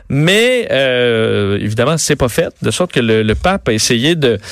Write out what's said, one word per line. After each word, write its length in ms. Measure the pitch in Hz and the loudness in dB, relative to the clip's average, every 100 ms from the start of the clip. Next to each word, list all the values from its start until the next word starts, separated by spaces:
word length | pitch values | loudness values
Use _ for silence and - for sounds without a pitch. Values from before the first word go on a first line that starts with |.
| - | -6
Mais, 580 | 135 160 202 240 254 - | 0 2 2 2 0 0
euh, 880 | 131 135 123 123 113 110 104 101 101 | 0 0 2 2 2 0 0 0 -2
évidemment, 380 | 107 110 123 160 | -2 -2 0 0
c'est 180 | - 147 | 0 0
pas 140 | 127 | 0
fait, 180 | - 170 - | 0 -4 -4
de 80 | 107 | -4
sorte 200 | - 180 | -2 -2
que 100 | 139 | -2
le, 220 | 117 110 | 0 2
le 120 | 107 | 2
pape 340 | 107 180 196 - | 0 0 -2 -2
a 60 | |
essayé 400 | 110 - 117 143 | 0 0 0 0
de, 240 | 170 131 104 - | 2 0 0 -4